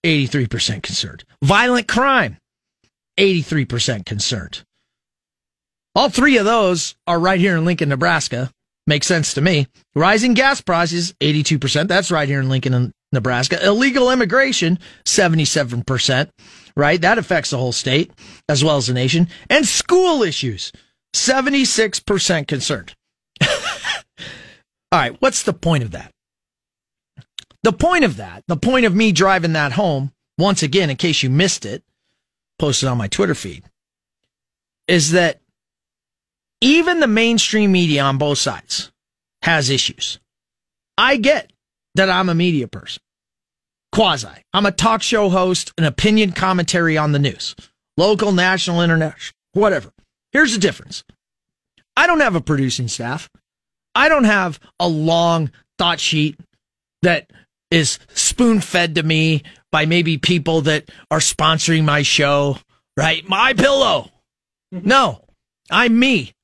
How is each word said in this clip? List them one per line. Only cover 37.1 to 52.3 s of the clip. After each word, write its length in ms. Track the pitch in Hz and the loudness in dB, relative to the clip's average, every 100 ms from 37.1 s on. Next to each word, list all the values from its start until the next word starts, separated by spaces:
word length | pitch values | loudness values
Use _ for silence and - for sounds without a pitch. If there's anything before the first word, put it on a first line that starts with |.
| 214 233 233 - 214 208 | 2 2 0 0 0 2
media 300 | 185 175 143 | 2 2 0
on 140 | 139 135 | 0 0
both 200 | 147 143 | -2 -2
sides 540 | - 101 - - - _ _ _ _ _ | -4 -8 -10 -10 -10 _ _ _ _ _
has 280 | - 165 127 | -2 0 0
issues. 500 | 135 - - - - _ _ _ _ _ _ _ - | -2 -4 -6 -12 -12 _ _ _ _ _ _ _ -2
I 200 | 240 277 | 0 0
get 340 | 226 196 - _ _ _ _ - | 0 -2 -4 _ _ _ _ -2
that 140 | 190 | 0
I'm 200 | 185 185 | 0 0
a 60 | 165 | 0
media 320 | 180 156 113 | 0 0 -4
person. 340 | 98 - - _ _ _ _ _ _ _ _ _ | -10 -16 -18 _ _ _ _ _ _ _ _ _
Quasi. 360 | - 208 147 107 - _ | 0 2 0 -6 -16 _
I'm 120 | 190 202 | 0 0
a 60 | |
talk 320 | 196 220 220 | 0 0 0
show 260 | - 226 202 | 0 0 2
host, 440 | 185 185 180 - - | 2 0 -2 -6 -2
an 60 | |
opinion 480 | 160 - 214 214 208 | -2 0 2 2 2
commentary 640 | - 190 180 170 180 165 156 | 0 -2 0 0 0 0 0
on 140 | 151 | 0
the 80 | 147 | 0
news. 360 | 139 - - - - _ _ - | 0 -2 -12 -14 -20 _ _ 0
Local, 340 | 185 214 208 | 2 2 2
national, 500 | 185 185 185 180 170 | 2 2 0 -2 0
international, 540 | 170 165 156 - - - _ | 2 2 -2 -6 -18 -20 _
whatever. 400 | 185 208 165 95 _ _ _ _ | 0 2 0 -6 _ _ _ _
Here's 220 | 185 311 | 0 2
the 60 | 214 | 2
difference. 440 | 180 - - - - _ _ _ _ _ _ _ _ - | -2 -2 -14 -18 -18 _ _ _ _ _ _ _ _ 0
I 100 | 339 | 2
don't 140 | 330 | 2
have 140 | 262 | 2